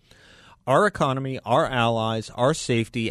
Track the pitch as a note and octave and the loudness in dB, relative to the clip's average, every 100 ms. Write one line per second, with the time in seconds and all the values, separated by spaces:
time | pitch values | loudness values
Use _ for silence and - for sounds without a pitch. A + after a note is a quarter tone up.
0 | _ - - - - - - C#3 G#3 - | _ -20 -20 -20 -20 -10 0 2 2 2
1 | D3 C3 C3+ C3 - C3 C3+ B2+ A#2 A#2 | -2 -2 -4 -8 0 2 2 2 2 2
2 | A2 A2+ A2 - B2+ D#3+ - A#2 A2+ A#2+ | 0 -2 -6 0 0 0 -2 -2 -2 -4
3 | A2 | -6